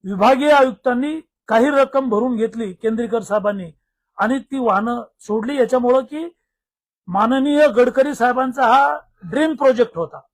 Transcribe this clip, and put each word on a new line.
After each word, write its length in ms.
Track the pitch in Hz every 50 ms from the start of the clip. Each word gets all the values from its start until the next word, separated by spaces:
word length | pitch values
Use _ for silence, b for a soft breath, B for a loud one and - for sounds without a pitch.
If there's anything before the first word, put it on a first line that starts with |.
| -
विभागीय 460 | 185 202 185 202 240 269 254 285 294
आयुक्तांनी 720 | 294 277 269 262 233 _ _ 262 247 240 262 294 311 320 - _ _ _ _
काही 220 | - 214 226 247 294
रक्कम 400 | 285 277 262 262 - 269 269 254
भरून 260 | 226 208 240 254 247
घेतली 380 | 214 220 226 220 233 226 196 180
केंद्रेकर 480 | _ - 220 220 220 240 208 220 226
साहेबांनी 500 | 190 - 202 214 190 208 202 196 180 160 151 _ _ _ _ _ _ _ _
आणि 220 | - 196 226 262 269
ती 180 | 269 _ 269
वाहनं 440 | 269 247 220 190 196 214 233 240 240 233 _ _ _
सोडली, 380 | - - 208 226 214 247 294
याच्यामुळं 440 | 277 240 226 262 254 247 247 247 262
की 260 | 262 269 294 302 330 339 _ _ _ _ _ _ _ _ _ _ _ _ _ _ _
माननीय 600 | - 175 196 220 233 262 269 262 294 294 294 302
गडकरी 480 | 285 208 240 247 247 247 262 269 294 277
साहेबांचा 480 | - 226 247 247 254 262 254 233 277 262
हा 340 | 226 240 269 285 285 294 302 - _ _ _ -
ड्रीम 300 | 175 185 277 311 320 311
प्रोजेक्ट 440 | 226 285 262 254 233 240 226 _
होता. 220 | 165 165 151 - 143 _ _